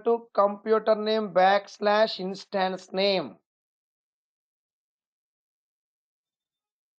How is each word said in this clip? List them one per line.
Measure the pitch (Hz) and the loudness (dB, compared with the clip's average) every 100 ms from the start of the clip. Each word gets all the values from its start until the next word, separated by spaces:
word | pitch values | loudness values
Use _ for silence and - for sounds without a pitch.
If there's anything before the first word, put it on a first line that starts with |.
| 226 | 0
to | 233 233 - | -2 -2 0
computer | 202 208 220 220 214 | 0 0 -2 0 2
name | 214 214 220 214 | 0 0 -2 0
backslash | 175 185 202 202 - 208 208 220 - | 2 4 2 -2 -4 0 2 0 -2
instance | 185 196 - 196 185 185 - | -8 -10 -8 -4 -4 -4 -8
name. | 190 202 185 131 - _ _ _ _ _ _ _ _ _ _ _ _ _ _ _ _ _ _ _ _ _ _ _ _ _ _ _ _ _ _ _ _ _ _ _ | -2 0 0 -4 -12 _ _ _ _ _ _ _ _ _ _ _ _ _ _ _ _ _ _ _ _ _ _ _ _ _ _ _ _ _ _ _ _ _ _ _